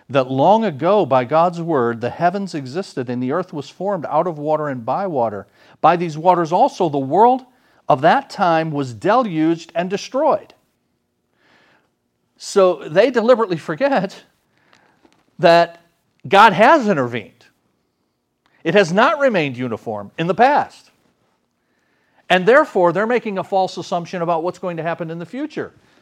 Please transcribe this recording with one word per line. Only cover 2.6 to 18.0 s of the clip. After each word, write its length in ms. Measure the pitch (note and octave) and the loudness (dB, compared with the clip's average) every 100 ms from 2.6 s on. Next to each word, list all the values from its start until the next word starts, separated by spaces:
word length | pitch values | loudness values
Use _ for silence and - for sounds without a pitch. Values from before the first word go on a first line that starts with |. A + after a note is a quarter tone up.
| B2+ D#3 G3+ - B2 | -10 -10 -10 -10 -8
and 120 | B2 | -6
the 100 | B2+ | -4
earth 200 | D#3+ F3+ | -4 -6
was 160 | D3+ - | -10 -14
formed 380 | - F#3+ F#3+ B2+ | -10 -6 -6 -4
out 200 | D3 F3 | -2 -2
of 120 | D3+ | -4
water 300 | D3 D3+ D3+ | -4 -4 -4
and 180 | B2+ A#2 | -6 -6
by 200 | D3+ G3 | -6 -4
water. 400 | C#3+ A2+ G#2 F#2+ _ _ - | -2 -2 -4 -14 _ _ 0
By 140 | D#3 E3+ | 0 2
these 200 | F3 D3+ | -2 -2
waters 340 | F3 F3 D#3+ | 2 2 2
also, 380 | F3+ C4 - F3 | 2 0 0 -2
the 100 | C#3+ | -2
world 460 | C3+ E3+ A#3+ B3+ - _ _ _ - | -2 2 4 2 -6 _ _ _ -2
of 140 | C#3+ | 2
that 300 | D#3 B3 - | 4 2 -2
time 400 | - F#3 D#3+ D#3+ | -4 0 0 -2
was 240 | C#3+ C3+ | -6 -8
deluged 800 | A2 D#3+ A#3+ A3+ D#3+ D#3+ E3 - | -4 0 0 0 -2 0 -2 -6
and 160 | E3+ F3+ | -6 -6
destroyed." 640 | F#3+ - B3+ C#4 - - _ _ _ _ _ _ _ _ _ _ _ _ _ _ _ _ _ _ _ | -6 -6 -2 0 -2 -6 _ _ _ _ _ _ _ _ _ _ _ _ _ _ _ _ _ _ _
So 500 | - G3+ F#3 E3+ F3+ | -2 4 4 2 -2
they 220 | D#3 B3+ | 2 2
deliberately 480 | B3 A3 A#3+ A3 E3 | 2 4 2 2 -4
forget 640 | - D#3 C#4 B3+ F#3 - _ _ _ _ _ _ _ _ _ _ _ - | -6 -4 0 0 -2 -10 _ _ _ _ _ _ _ _ _ _ _ 0
that 420 | E3+ E3+ E3+ - _ _ _ _ C3 | 4 4 2 -4 _ _ _ _ 2
God 280 | G3 A3+ | 6 6
has 340 | F3 A#3 D#4+ G#3 | 6 4 4 2
intervened. 580 | E3 B2 A#2+ F2+ _ _ _ _ _ _ _ | 0 -2 -6 -12 _ _ _ _ _ _ _